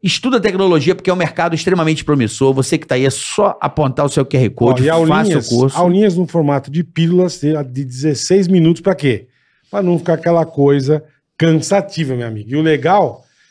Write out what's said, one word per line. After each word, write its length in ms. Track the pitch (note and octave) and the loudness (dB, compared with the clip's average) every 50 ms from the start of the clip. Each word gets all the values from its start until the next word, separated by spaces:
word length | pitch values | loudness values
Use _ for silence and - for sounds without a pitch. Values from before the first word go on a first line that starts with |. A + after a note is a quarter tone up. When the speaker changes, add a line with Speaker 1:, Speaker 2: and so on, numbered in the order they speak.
Speaker 1:
estuda 400 | - F3+ - - - B3+ B3+ A#3 | -4 -4 -4 -2 -2 0 0 0
tecnologia 540 | F3 G#3 F#3 F#3+ G3 F#3 E3+ D#3 B2+ E3 F3+ | 0 0 -2 0 2 2 2 2 2 0 -2
porque 160 | F3+ - F#3 | 0 0 -2
é 20 | F3+ | 0
um 20 | |
mercado 380 | F3+ E3+ D#3 - - E3 E3+ E3 | 0 -2 -4 -2 -2 -2 -2 -2
extremamente 500 | D#3 - F#3 F#3 F3+ D#3+ D#3+ D#3+ - - | -2 -2 0 0 0 0 0 -2 -2 -2
promissor. 480 | - D3 C#3 A#2 G#2+ - - C3+ C3+ C3+ | -2 0 0 0 -2 -2 0 0 2 2
Você 200 | C3+ C3 - E3+ | 2 0 0 -2
que 120 | D3+ - | -4 -2
tá 80 | - C3+ | -2 -2
aí, 100 | B2+ C3+ | 0 0
é 60 | C3+ | 0
só 440 | C3+ - - - - - G3+ G3+ - - | -2 -2 -8 -6 -2 0 0 0 0 -2
apontar 420 | - C#3+ - - D3+ C3 B2+ - D3 | -6 -4 -2 0 -2 -2 0 0 -2
o 60 | C#3 | 0
seu 160 | - D#3 C#3 | 0 -2 -2
Q 100 | - - | 0 0
R 140 | C3 B2+ G2+ | 0 0 0
Code, 400 | - - A#2+ A#2+ B2+ B2+ B2+ D3+ | 0 0 2 2 2 2 2 2
Speaker 2:
Ó, 140 | D#3+ E3 E3 | 2 2 2
e 40 | |
Speaker 1:
faça 0 | D#3+ | 2
o 20 | D3 D#3 | 2 2
Speaker 2:
aulinhas, 280 | - G#3 E3 C#3+ A2 | 2 2 0 0 0
Speaker 1:
curso. 300 | - A#2 A#2+ B2+ C3+ - | 0 0 2 2 2 2
Speaker 2:
aulinhas 400 | D#3+ F3+ F3+ F3 G3 G#3+ G#3 E3+ | 2 2 2 4 4 2 2 2
no 80 | F3 F3+ | 0 -2
formato 460 | - - E3+ D3+ C#3+ C#3+ C#3 C#3 C#3+ | -2 0 0 0 0 0 -2 -4 -4
de 120 | C#3 E3+ E3+ | -6 -6 -6
pílulas 560 | - - D#3+ E3 E3 F3+ F3+ F3+ F3 F3 - | -4 -2 -2 0 2 2 2 2 0 -2 -4
de, 140 | C#3+ D3 D#3 D3+ C#3+ | -2 -2 -2 -2 -4
de 200 | B2+ B2 C3+ C#3+ | -8 -8 -10 -10
dezesseis 600 | B2+ B2 B2+ C#3 D#3 C#3+ - - - F3+ G3+ F#3+ | -8 -8 -4 -2 -2 -2 -2 -2 0 0 2 2
minutos 340 | E3+ F#3+ F3+ D#3+ E3 E3+ E3 | 4 4 4 4 4 2 2
pra 140 | - G3 F#3 | 0 -2 -2
quê? 320 | F#3+ C#3+ C3+ A2+ G2 - _ _ _ _ _ _ _ _ - | 0 0 -2 -2 -2 -6 _ _ _ _ _ _ _ _ -8
Pra 140 | - G3+ F#3+ | -6 -2 0
não 160 | F3 F3 E3 | 0 0 -2
ficar 160 | F3 F3+ E3 | 0 -2 -2
aquela 280 | D#3 - E3+ E3+ E3 D#3+ | -2 0 0 2 2 0
coisa 600 | E3 - C#3+ C#3 C#3+ C#3+ C#3+ C3 C3+ D3+ D3+ D3+ _ _ _ _ _ _ | 0 0 2 2 4 4 2 2 0 -2 -2 -2 _ _ _ _ _ _
cansativa, 800 | - D#3+ E3 D#3+ D#3 D#3+ - G3+ G3+ G3 G3 - E3 D#3+ C3 C3 | -2 0 2 2 0 0 0 0 -2 -2 -2 -8 -8 -6 -6 -6
meu 100 | A#2+ A#2+ | -6 -8
amigo. 220 | A#2 A2 G#2 G#2 A2 | -8 -10 -12 -10 -6
E 60 | C3 | -4
o 80 | D3+ D#3 | -2 0
legal, 600 | D#3+ D#3 C3+ B2 D#3+ F#3+ G#3 F3 B2 - - _ _ _ _ _ _ | 0 0 0 2 2 2 2 2 0 -4 -10 _ _ _ _ _ _